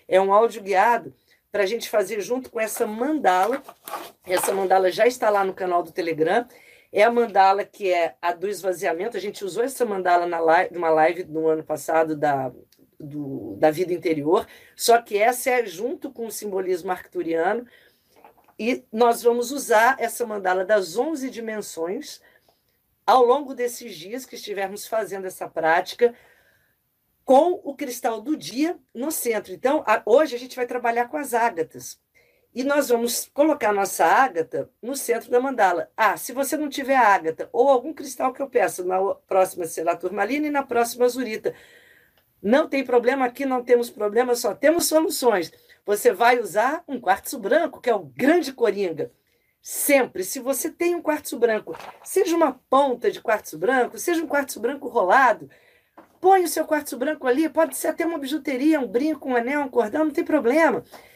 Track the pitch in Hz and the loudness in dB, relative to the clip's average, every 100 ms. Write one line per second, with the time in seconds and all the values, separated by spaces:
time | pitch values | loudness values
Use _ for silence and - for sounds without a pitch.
0 | - 185 196 202 233 220 196 190 220 233 | 0 2 6 6 4 0 -2 2 4 2
1 | 147 - _ _ _ 196 190 226 - 220 | -2 -18 _ _ _ -2 -2 -2 -2 -2
2 | 185 220 190 254 254 226 220 - 220 214 | 0 -4 -4 -6 -6 -6 -6 -4 -4 -2
3 | 262 311 202 180 190 269 - - - - | -2 0 2 4 2 -2 -8 -20 -14 -12
4 | - - - 180 - 196 190 190 185 170 | -12 -18 -4 -2 0 -2 2 2 2 2
5 | 220 247 226 202 190 185 185 175 170 175 | 2 2 0 2 0 -4 -2 -2 -2 -6
6 | 170 156 160 208 247 - - _ _ - | -6 0 0 0 -2 -10 -20 _ _ 2
7 | 220 240 233 196 190 196 - - 196 175 | 4 4 2 4 4 4 -2 -6 0 0
8 | 165 - 175 170 190 185 185 175 180 165 | 0 -2 -4 -4 -6 -4 -4 -2 -2 -2
9 | 214 226 196 196 196 175 254 262 240 196 | -4 -6 -8 -8 -8 -4 -4 -2 -4 -2
10 | 180 175 175 170 165 165 185 170 170 160 | 2 2 2 0 4 4 2 -2 2 4
11 | 160 175 175 156 160 156 156 151 - 160 | 4 2 -6 -2 0 0 -2 -8 -2 0
12 | 160 156 147 139 131 - _ _ _ _ | 0 0 0 0 -4 -10 _ _ _ _
13 | 147 147 139 135 107 101 156 156 180 175 | -14 -12 -10 -10 -10 0 2 2 -2 -2
14 | 175 156 143 190 - - - - - 233 | -2 -2 2 0 0 -12 -20 -4 2 2
15 | 233 202 220 247 - 247 220 165 240 370 | 2 0 0 0 0 0 -2 -6 -8 -8
16 | 277 247 226 196 208 190 185 185 185 185 | -12 -12 -12 -10 -6 -4 -2 -4 -4 -8
17 | - 180 165 165 170 226 240 _ _ _ | -8 -8 -4 -2 0 -2 -6 _ _ _
18 | _ _ - _ _ - 214 262 - 220 | _ _ -20 _ _ -6 -4 -4 -6 2
19 | 240 233 233 240 240 285 240 214 233 262 | 2 4 2 0 -2 -6 2 4 4 2
20 | 240 - 240 208 185 185 185 214 180 185 | -4 -4 -6 -4 -2 0 2 0 0 -4
21 | 285 311 262 214 226 214 202 - 165 220 | -4 -4 -8 -8 -8 -8 -10 -8 -6 -8
22 | 302 - _ _ _ _ _ _ _ _ | -10 -18 _ _ _ _ _ _ _ _
23 | - 240 240 269 277 262 240 - 240 170 | 2 6 6 4 0 -6 -6 -6 -12 -16
24 | 175 247 262 - - 196 190 202 - 226 | -12 -12 -12 -16 -10 -8 -6 -8 -6 -6
25 | 196 190 185 - 170 - 160 170 - - | -6 -8 -10 -10 -10 -2 2 2 0 0
26 | 240 240 _ _ _ _ _ _ _ _ | 0 0 _ _ _ _ _ _ _ _
27 | _ _ - 262 339 359 - - 277 233 | _ _ 4 6 6 2 -6 -10 -10 -6
28 | 240 220 220 311 151 220 311 349 _ 226 | -4 -4 -4 -6 -6 -4 -4 -4 _ -8
29 | 277 311 247 214 190 185 254 302 - 220 | -6 -4 -4 -4 -6 -4 0 0 2 0
30 | - 240 311 240 254 - 247 240 233 233 | 4 4 4 -2 -10 -8 -6 -2 -2 0
31 | 240 302 277 233 233 170 156 127 - - | -2 -4 -4 0 0 -2 -6 -8 -18 -20
32 | _ _ _ _ _ - 269 294 277 240 | _ _ _ _ _ -6 0 0 2 0
33 | 240 240 - - 311 285 214 202 196 - | 0 -4 -6 2 2 2 0 0 -2 2
34 | 170 202 262 170 160 151 139 _ 226 269 | 4 4 4 0 -4 -6 -8 _ -10 -8
35 | - 226 - 247 262 247 196 175 - - | -4 -4 0 0 0 2 2 2 -4 0
36 | 214 165 - 247 269 302 302 269 254 269 | 0 0 -4 -6 -4 -2 -4 -6 0 4
37 | 226 190 160 240 - 226 269 254 254 285 | 6 4 2 -6 -4 2 4 4 2 -10
38 | 285 - 262 254 277 240 269 - 180 185 | -12 -4 -4 -4 -2 0 0 0 -2 0
39 | 196 - _ 190 185 - 165 - 165 165 | 0 -4 _ 2 2 0 -8 -4 -2 -2
40 | 180 202 208 285 302 285 269 233 240 240 | -4 -4 -2 -2 -2 -2 -2 0 0 2
41 | 247 240 226 220 - - - - _ _ | 0 0 -4 -6 -6 -8 -14 -20 _ _
42 | _ _ _ _ 190 262 330 269 262 247 | _ _ _ _ 2 2 2 -2 2 2
43 | 233 269 254 247 277 254 247 240 240 - | 2 2 -2 -2 -4 -4 2 2 2 -4
44 | 208 214 254 240 233 190 277 339 - 311 | -2 0 0 0 -2 2 2 4 2 2
45 | 330 - 247 202 165 - _ _ - 202 | 2 2 2 2 -2 -10 _ _ -4 2
46 | 247 190 233 247 208 175 240 311 - 262 | 2 4 4 4 0 0 0 -2 -6 -6
47 | 208 190 - 277 196 294 330 - - 214 | 0 0 -2 -8 0 0 0 -2 -2 -2
48 | 156 - 254 349 269 - 226 196 190 151 | -4 -2 2 2 0 0 0 0 -4 -4
49 | 135 - _ _ _ _ - - - 277 | -8 -10 _ _ _ _ -12 -6 2 2
50 | 240 180 185 269 240 269 330 - 349 349 | 2 -4 -8 -8 -6 -4 -6 -4 -2 -2
51 | 311 302 - 254 233 214 - - - - | -2 -4 -6 -2 0 0 -6 -14 -16 -18
52 | - - 370 339 320 269 _ 269 277 240 | -4 0 2 4 2 0 _ 2 2 0
53 | 214 - - 208 - 156 185 262 233 - | -2 -4 -2 -4 -4 -4 0 0 0 -4
54 | - 330 330 285 269 - 226 285 254 233 | -2 -2 -2 -2 -4 -6 -6 -6 -4 -2
55 | 185 233 269 - 135 _ _ _ _ _ | 4 4 4 2 -6 _ _ _ _ _
56 | _ _ 359 381 349 339 311 302 294 262 | _ _ 4 6 4 -2 -2 -2 -4 -6
57 | 277 302 262 254 320 302 320 - 349 320 | -4 -2 0 0 0 0 0 -2 -4 -2
58 | 330 330 269 311 - 254 294 311 240 214 | -4 -4 -6 -6 -4 0 2 2 0 -2
59 | 302 302 277 247 233 294 277 240 214 302 | -2 -4 -2 -2 0 -2 0 0 0 0
60 | 311 294 339 311 233 294 320 196 - - | -2 -2 0 0 2 4 4 2 -6 -18
61 | - | -20